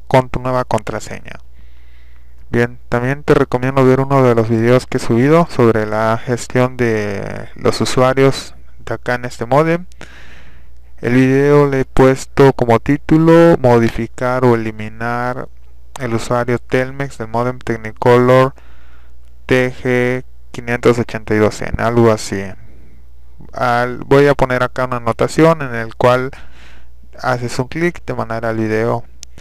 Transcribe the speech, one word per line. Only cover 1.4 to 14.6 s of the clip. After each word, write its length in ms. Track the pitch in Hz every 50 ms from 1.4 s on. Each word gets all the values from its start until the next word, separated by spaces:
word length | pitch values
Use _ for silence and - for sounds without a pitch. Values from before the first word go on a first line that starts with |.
| - - - - - - - - - - - - - - - - - - - - - -
Bien, 300 | - 117 120 120 123 - - -
también 360 | - 120 120 131 139 147 -
te 100 | - 147
recomiendo 500 | 139 135 - - 123 127 131 135 139 131
ver 140 | 127 131 131
uno 240 | 135 135 139 135 131
de 140 | 123 120
los 120 | 117 110 113
videos 380 | 117 110 113 120 127 127 -
que 120 | - - 127
he 20 |
subido 480 | - - 117 117 127 143 160 170 170 -
sobre 360 | - - 120 113 110 110 107
la 340 | 107 107 107 110 110 113 113 -
gestión 520 | 131 123 113 - - - 127 127 127 127
de 720 | 123 123 117 110 107 104 104 101 98 104 98 101 107 107 - -
los 240 | - - 110 107 -
usuarios 760 | 113 - - 131 127 127 131 135 135 135 - - - - - - - - - -
de 160 | - - 117
acá 220 | - - 123 123
en 80 | 120 123
este 200 | 123 - - 113
módem. 420 | 117 131 147 160 165 170 175 180 - - - - - - - - - - - - - - - - - - - - - - -
El 140 | - 120 120
video 560 | 131 131 131 135 135 143 143 147 147 147 139
le 120 | 135 135
he 40 | 131
puesto 680 | - - - 131 131 135 - - - - - 139 135 -
como 260 | - 123 117 113 113
título 800 | - - 143 147 - - 160 160 160 165 165 170 170 170 170 165
modificar 880 | 131 123 120 117 117 113 - - 117 - - - 127 123 127 127 127
o 80 | 123 117
eliminar 920 | 113